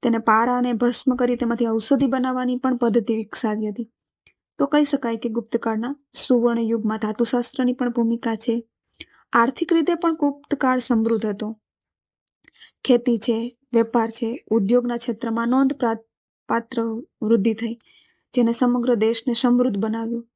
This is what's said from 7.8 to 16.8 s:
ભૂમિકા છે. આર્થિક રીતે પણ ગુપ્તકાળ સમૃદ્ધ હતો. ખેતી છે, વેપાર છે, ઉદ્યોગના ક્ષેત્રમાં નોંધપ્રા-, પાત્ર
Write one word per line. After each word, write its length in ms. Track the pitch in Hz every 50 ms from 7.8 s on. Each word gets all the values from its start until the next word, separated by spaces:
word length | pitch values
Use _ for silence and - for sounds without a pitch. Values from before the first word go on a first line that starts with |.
| 254 247
ભૂમિકા 460 | 240 247 233 226 233 233 - 240 226
છે. 320 | 214 - - 226 233 233 _ _ _ _ _ _ _ - _ _ _ _ _ -
આર્થિક 400 | 240 233 254 269 - 330 - 330
રીતે 220 | 330 302 330 339
પણ 200 | 339 - 330 320
ગુપ્તકાળ 640 | 320 294 285 277 285 - _ 285 277 - 262 254 254
સમૃદ્ધ 460 | 247 - 247 226 220 233 233 220 226
હતો. 340 | 214 202 202 214 214 220 _ _ _ _ _ _ _ _ _ _ _ _ _ _ _ _ _ _ - _ _ - - _ _ _
ખેતી 320 | - 247 240 240 254 240
છે, 400 | 220 - - 226 226 226 247 _ _ _ _ -
વેપાર 360 | 226 226 226 - 240 220 226
છે, 340 | 226 - 240 226 233 - _ -
ઉદ્યોગના 440 | 220 226 196 190 240 247 240 240 240
ક્ષેત્રમાં 520 | 240 - - 226 - - 226 226 233 233
નોંધપ્રા-, 500 | 233 247 262 277 269 269 - - 233 226 220 - _ _ _ _ _ _ _ _
પાત્ર 360 | - 233 233 226 _ - 247